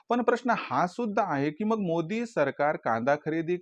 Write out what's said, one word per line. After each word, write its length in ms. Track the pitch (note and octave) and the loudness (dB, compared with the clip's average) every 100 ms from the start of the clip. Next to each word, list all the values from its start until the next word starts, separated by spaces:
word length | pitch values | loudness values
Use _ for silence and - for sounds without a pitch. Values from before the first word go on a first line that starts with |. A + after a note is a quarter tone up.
| - | -2
पण 140 | A#3+ | 0
प्रश्न 320 | B3 A#3+ B3 G#3 | 2 2 2 0
हा 280 | - C3 F3 | 0 0 0
सुद्धा 360 | - A#3 G#3 G3 | -2 -2 0 0
आहे 240 | C#3+ D3 | 0 -2
की 140 | D3+ | -2
मग 140 | G#3+ A3 | -2 0
मोदी 480 | F#3 E3 D#3+ A3 A#3 | 0 -2 -2 -4 -2
सरकार 500 | - C#3 - D3 E3 | 0 0 2 0 0
कांदा 400 | C3+ A2+ B2 D3 | 0 2 2 2
खरेदी 400 | D#3 D#3+ D#3+ F3 | 0 -2 -2 -4